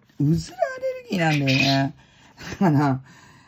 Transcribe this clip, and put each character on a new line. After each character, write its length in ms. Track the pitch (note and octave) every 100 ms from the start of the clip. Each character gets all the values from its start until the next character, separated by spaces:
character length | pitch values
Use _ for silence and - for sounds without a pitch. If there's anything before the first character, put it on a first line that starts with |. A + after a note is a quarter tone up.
| _ -
う 140 | C#3+
ず 180 | E3 -
ら 40 | F5+
ア 240 | C#5+ C5
レ 220 | C5 B4+
ル 80 | B4
ギ 60 | F#3+
ー 40 |
な 100 | D#3+
ん 20 |
だ 200 | D3 C3+
よ 60 | C3
ね。 360 | C3+ C3+ C3+ - - _ - - - -
だ 100 | F#3+
か 0 |
ら、 320 | C#3 C#3 C3 - - - -